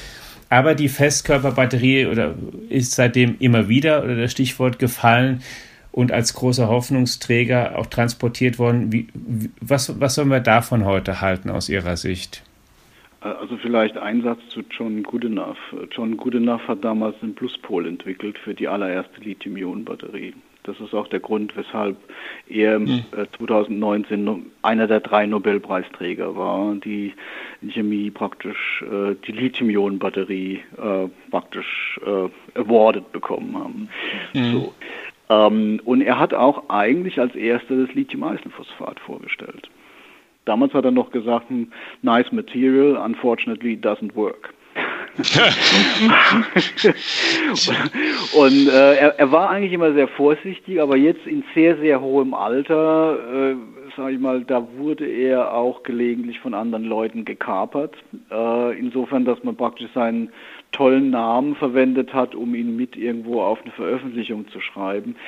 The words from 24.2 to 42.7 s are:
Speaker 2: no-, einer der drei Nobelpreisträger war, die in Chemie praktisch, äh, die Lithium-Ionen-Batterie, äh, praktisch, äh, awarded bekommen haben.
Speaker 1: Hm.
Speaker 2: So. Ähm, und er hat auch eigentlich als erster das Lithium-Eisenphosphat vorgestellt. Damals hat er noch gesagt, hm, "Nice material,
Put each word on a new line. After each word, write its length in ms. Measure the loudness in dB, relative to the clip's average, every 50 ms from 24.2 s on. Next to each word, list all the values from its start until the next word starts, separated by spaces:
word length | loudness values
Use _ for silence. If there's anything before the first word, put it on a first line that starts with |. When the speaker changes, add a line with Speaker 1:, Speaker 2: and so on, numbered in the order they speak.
Speaker 2:
no-, 200 | -2 -2 -4 -6 -8 -16 _ _
einer 260 | -2 0 2 2 2
der 140 | 4 2 2
drei 240 | 2 2 2 2 2
Nobelpreisträger 1120 | 2 -2 0 0 0 0 0 -2 -4 -4 -4 -6 -8 -12 -10 -8 -8 -6 -6 -6 -8 -6
war, 380 | -6 -4 -2 -2 -2 -2 -2 -4
die 400 | -6 -6 -8 -6 -6 -6 -8 -10 -14 -18 -16 -16 -16 -16 -16 -16 -14
in 80 | -12 -8
Chemie 400 | -6 -4 -2 -2 -2 -2 -4 -6
praktisch, 720 | -6 -6 -8 -8 -8 -10 -12 -10 -8 -8 -8 -6 -6 -8
äh, 320 | -8 -6 -4 -2 -2 -2 -4 -6 -8
die 60 | -12
Lithium-Ionen-Batterie, 1300 | -6 -4 -4 -4 -2 -2 0 0 2 2 0 0 -2 -2 -4 -4 -4 -4 -4 -4 -4 -6 -4 -6 -8 -10 -12 -16 -14
äh, 320 | -8 -4 -2 -2 -2 -2 -4 -8 -14 -12 -6
praktisch, 680 | -6 -6 -6 -6 -12 -12 -10 -8 -8 -8 -8 -8 -10 -8 -6
äh, 540 | -4 -2 -2 -2 -4 -8 -12 -20 -12 -8 -6
awarded 540 | 0 4 6 6 8 6 4 2 -6 -10
bekommen 440 | -12 -10 -6 -6 -6 -6 -6 -8 -10
haben. 320 | -10 -10 -10 -10 -12 -12 -12 -12 -10 -10 -10 -10 -10 -10 -6
Speaker 1:
Hm. 200 | -2 -2 0 2
Speaker 2:
So. 220 | 0 0 -2 -6 -10 -14 -18 -16 -16 -16 -16 -18 -20 _ _ 2
Ähm, 500 | 4 6 6 6 4 4 2 0 -2 -2 0
und 160 | 2 2 2
er 160 | 4 2 2 2
hat 160 | 2 2 2
auch 340 | 4 4 4 4 2 -4 -4
eigentlich 500 | 0 0 2 2 2 0 0 -4 -2 -2
als 160 | -2 -2 -2
erster 520 | -2 0 0 0 -2 -2 -2 -2 -2 -2
das 80 | -2 -2
Lithium-Eisenphosphat 1080 | -4 -4 -4 -6 -8 -6 -6 -6 -8 -10 -14 -18 -18 -20 -18 -14 -12 -12 -12 -12 -14
vorgestellt. 680 | -16 -16 -14 -14 -10 -12 -12 -12 -12 -18 -18 -18 -20 -20 _ _ _ -20 -20 -20 -20 -20 -20 -20 _ _ _ _ -4
Damals 300 | -2 2 2 2 2 2
hat 100 | 2 2
er 60 | 4
noch 220 | 2 2 0 0
gesagt, 360 | -4 -4 -2 0 -2 -2 -2 -4
hm, 240 | -6 -6 -6 -6 -10 -18 -18 -18 -12 -4
"Nice 280 | 0 2 2 2 2 0
material, 640 | -2 -6 -6 -4 -2 0 2 4